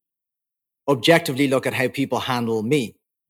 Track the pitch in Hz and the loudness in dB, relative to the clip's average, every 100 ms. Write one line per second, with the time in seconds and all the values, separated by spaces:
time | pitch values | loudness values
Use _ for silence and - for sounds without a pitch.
0 | _ _ _ _ _ _ _ _ - 131 | _ _ _ _ _ _ _ _ -2 0
1 | 156 165 160 131 139 131 127 110 127 - | 4 4 2 -2 0 0 -2 -2 -4 -2
2 | 123 117 131 123 117 113 110 147 104 - | -4 -2 -2 -2 0 -2 0 0 -2 -10
3 | _ _ | _ _